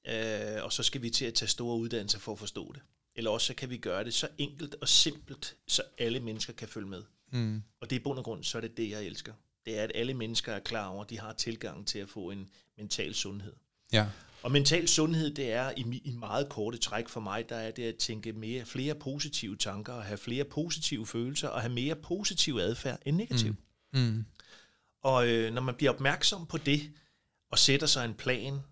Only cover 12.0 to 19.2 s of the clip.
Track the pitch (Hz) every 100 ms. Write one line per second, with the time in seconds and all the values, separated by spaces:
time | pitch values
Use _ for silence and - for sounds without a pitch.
12 | 95 - 87 98 92 - _ - 104 -
13 | 92 - 101 101 101 - _ _ _ 110
14 | 104 - - - - 143 139 165 165 -
15 | 156 165 151 147 131 113 131 - 117 127
16 | 143 120 107 113 143 117 107 117 - 107
17 | 117 - 104 104 117 117 113 113 117 113
18 | - 110 113 110 110 123 117 127 135 147
19 | 139 143